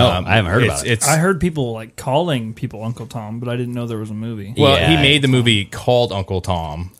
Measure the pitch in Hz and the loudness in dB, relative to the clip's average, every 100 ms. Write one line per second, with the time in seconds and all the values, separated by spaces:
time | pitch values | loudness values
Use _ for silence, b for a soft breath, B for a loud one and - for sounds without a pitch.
0 | 120 90 90 110 87 107 117 71 95 113 | 4 2 2 2 2 2 2 0 -2 0
1 | 139 156 180 180 175 156 123 110 113 - | 2 2 2 0 -2 -2 -4 -6 -12 -10
2 | - 139 175 131 110 110 127 107 110 120 | -2 0 0 -2 -4 -8 -10 -8 -8 -8
3 | 113 120 107 117 120 123 120 120 120 110 | -10 -10 -10 -8 -6 -4 -4 -6 -6 -6
4 | 107 107 113 110 98 120 143 139 82 156 | -6 -8 -8 -8 -8 2 4 6 4 4
5 | 139 147 131 127 120 107 101 - - 123 | 4 4 4 4 4 2 0 -4 2 2
6 | 120 98 92 95 92 87 80 78 90 - | 2 -2 -4 -4 -2 -4 -4 -6 -10 -2